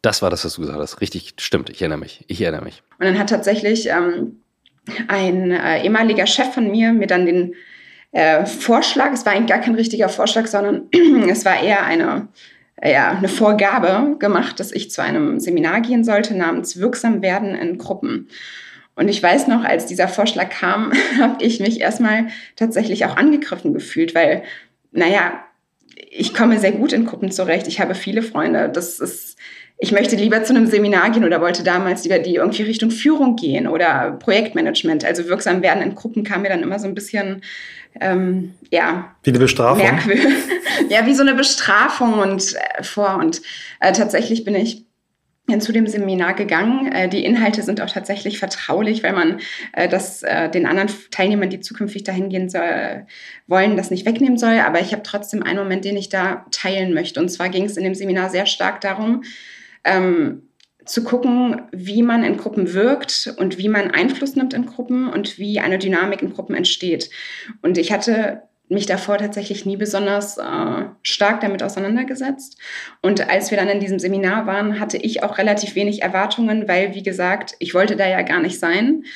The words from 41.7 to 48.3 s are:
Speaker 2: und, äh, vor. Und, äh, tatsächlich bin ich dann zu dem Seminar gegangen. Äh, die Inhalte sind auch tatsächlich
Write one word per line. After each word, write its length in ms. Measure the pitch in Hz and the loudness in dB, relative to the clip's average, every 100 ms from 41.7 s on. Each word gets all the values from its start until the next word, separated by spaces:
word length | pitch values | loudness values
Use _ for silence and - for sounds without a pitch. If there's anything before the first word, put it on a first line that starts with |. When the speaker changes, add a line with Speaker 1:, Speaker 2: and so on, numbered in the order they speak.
| 202 277 - 240 214 | 4 4 2 2 2
Speaker 2:
und, 360 | 196 190 - - | 2 0 -4 -4
äh, 280 | - - | -6 -6
vor. 340 | - - 202 190 | -8 -2 0 2
Und, 240 | 165 165 - - - - | 0 -2 -10 -16 -16 0
äh, 120 | 190 | 2
tatsächlich 520 | 190 214 - 233 226 | 4 2 0 0 -2
bin 120 | 202 202 | 0 0
ich 300 | 226 - _ _ _ _ _ _ - | -2 -6 _ _ _ _ _ _ -2
dann 140 | 220 | 0
zu 100 | 220 | 2
dem 140 | 226 214 | 2 2
Seminar 460 | 214 196 185 175 | 0 -2 0 0
gegangen. 580 | 190 202 165 214 269 269 | 0 0 2 2 0 0
Äh, 160 | - 185 | 0 0
die 160 | 196 | 0
Inhalte 380 | - 226 220 214 | 2 2 2 0
sind 180 | 196 214 | -2 -4
auch 100 | - | -4
tatsächlich 500 | 196 190 208 202 | -6 -6 -6 -6